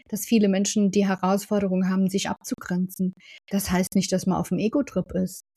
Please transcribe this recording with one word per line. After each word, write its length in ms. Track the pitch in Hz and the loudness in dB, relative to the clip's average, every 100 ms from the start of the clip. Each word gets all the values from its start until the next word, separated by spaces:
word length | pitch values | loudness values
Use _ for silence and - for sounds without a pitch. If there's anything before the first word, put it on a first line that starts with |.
| - | -10
dass 160 | 214 - | -8 2
viele 220 | 226 208 | 4 4
Menschen 400 | 190 202 214 202 | 2 0 2 2
die 180 | 202 196 | 2 2
Herausforderung 800 | 190 185 196 - 208 202 185 185 | 0 0 0 0 -2 0 0 0
haben, 220 | 190 190 | 0 0
sich 200 | 196 - | 0 -4
abzugrenzen. 840 | 202 - 180 - 180 185 - 185 - - - - | -6 -8 -10 -4 -4 -4 -4 -6 -6 -20 -20 -6
Das 180 | 196 196 | -4 0
heißt 240 | 185 185 | 0 2
nicht, 180 | 190 - | 0 0
dass 140 | 185 - | 0 0
man 120 | 175 | 0
auf 100 | 170 | 0
dem 80 | 180 | 0
Ego-Trip 540 | 208 294 277 185 180 | 0 0 -2 -4 -4
ist. 280 | 185 185 - - | -4 -4 -6 -18